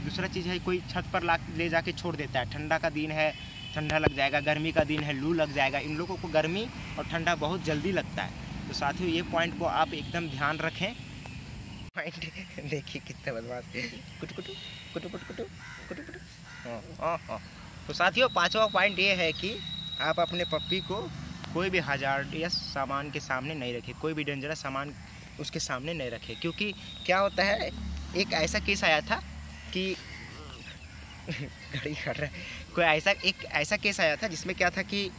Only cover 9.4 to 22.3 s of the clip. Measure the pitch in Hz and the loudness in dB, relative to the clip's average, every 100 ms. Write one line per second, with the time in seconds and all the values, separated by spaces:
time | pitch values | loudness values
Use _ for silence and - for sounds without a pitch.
9.4 | 170 165 170 104 156 156 147 170 165 135 | 2 2 2 4 2 2 -2 -2 -2 0
10.4 | 143 156 156 - 196 240 - - - - | 0 2 -2 -2 -4 -4 -12 -12 -10 -10
11.4 | - - - - - - 160 165 160 185 | -10 -10 -10 -10 -10 -6 -6 -6 -8 -8
12.4 | 185 - 143 151 135 143 - 135 - 117 | -12 -10 -4 -4 -4 -10 -10 -8 -6 -4
13.4 | 117 123 - - 123 - - - 165 - | -6 -8 -8 -6 -6 -8 -14 -10 -10 -8
14.4 | 185 392 - - - 170 170 202 - 220 | -8 -10 -12 -12 -10 -8 -8 -10 -10 -8
15.4 | 233 - - - - 185 - 370 - - | -8 -10 -14 -12 -10 -10 -10 -12 -14 -16
16.4 | - - 120 117 - - 156 165 - 110 | -16 -12 -10 -10 -10 -4 -2 -2 -4 -8
17.4 | - - - - - 147 180 190 247 208 | -8 -14 -14 -12 -8 4 4 8 6 6
18.4 | 175 214 220 196 196 185 196 185 165 156 | 4 6 6 6 6 6 4 6 4 2
19.4 | 185 214 165 - - - 143 160 170 175 | -2 -4 -8 -8 -8 -2 2 4 4 2
20.4 | 175 156 - 190 170 190 339 - - - | 0 0 2 -2 0 -4 -2 -6 -8 -10
21.4 | - 160 190 180 139 139 139 139 139 | -4 0 4 4 4 2 4 2 0